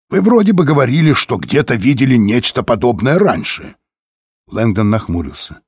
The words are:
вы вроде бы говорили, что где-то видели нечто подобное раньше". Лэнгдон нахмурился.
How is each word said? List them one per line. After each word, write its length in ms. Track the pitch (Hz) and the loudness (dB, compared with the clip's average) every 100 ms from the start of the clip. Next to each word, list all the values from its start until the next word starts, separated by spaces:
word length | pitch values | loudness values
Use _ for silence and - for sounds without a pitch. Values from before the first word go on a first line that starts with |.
| _ | _
вы 120 | 190 | 0
вроде 320 | 202 240 208 | 2 4 4
бы 100 | 185 | 2
говорили, 500 | 156 147 123 151 156 | 2 2 2 2 2
что 240 | 131 - 101 | 2 -2 -6
где-то 380 | - 139 - 120 | -2 -2 0 0
видели 400 | 117 131 135 123 | 0 2 2 2
нечто 480 | 101 120 - - | 2 0 -2 -2
подобное 560 | - 113 123 98 123 170 | -2 0 0 0 0 2
раньше". 560 | 190 87 - - - - _ _ _ _ _ _ _ | 0 -2 -6 -12 -14 -20 _ _ _ _ _ _ _
Лэнгдон 420 | 104 113 101 104 | -2 -2 0 0
нахмурился. 720 | 110 - 85 73 - - - | 0 -2 -6 -6 -12 -16 -18